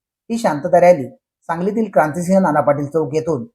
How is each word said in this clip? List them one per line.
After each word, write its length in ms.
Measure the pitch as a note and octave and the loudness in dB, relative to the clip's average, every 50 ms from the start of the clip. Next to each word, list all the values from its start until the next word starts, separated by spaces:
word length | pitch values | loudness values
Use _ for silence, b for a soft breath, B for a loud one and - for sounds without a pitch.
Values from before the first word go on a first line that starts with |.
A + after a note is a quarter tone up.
| _ _ _ _ _ - | _ _ _ _ _ -8
ही 80 | A#3 A3+ | -6 -2
शांतता 420 | A#3 F#3+ D3+ C#3+ C#3+ F3 E3 F3 | -2 -2 -2 -2 -2 0 2 6
रॅली 280 | F3 F3 F3+ D3 B2+ A2+ - _ _ _ _ _ _ - | 6 6 6 4 0 -6 -12 _ _ _ _ _ _ -8
सांगलीतील 400 | E3 E3 F3 G3+ G#3 A#3 A3+ G3+ - | -6 -4 -4 -4 -2 -2 -4 0 0
क्रांतिसिंह 460 | F#3 D#3 D3+ D3 F3+ F3 F3 F#3+ F#3+ | 0 0 0 -2 -4 -2 0 2 2
नाना 220 | F#3+ E3 D3 D3+ | 2 2 0 2
पाटील 240 | C#3+ D3 C#3+ D3 D3 | 2 2 0 0 -2
चौक 300 | C#3 - E3 D#3 C#3 C#3+ | -4 -2 -4 -2 -2 -4
येथून 280 | D#3 D#3 E3+ D#3+ B2+ A2+ - | -4 -4 -2 -4 -6 -6 -10